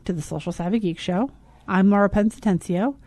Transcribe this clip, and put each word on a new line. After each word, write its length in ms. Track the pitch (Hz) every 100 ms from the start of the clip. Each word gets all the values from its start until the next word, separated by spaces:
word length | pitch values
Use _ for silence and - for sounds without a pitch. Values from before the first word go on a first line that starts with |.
| -
to 80 |
the 80 | 170
Social 280 | - 156 175
Savvy 280 | 175 175 233
Geek 180 | 185 165
Show. 320 | - 180 277 - - - -
I'm 240 | 190 196
Laura 180 | 202 202
Pensatencio. 880 | 208 214 - 214 175 - 175 247 -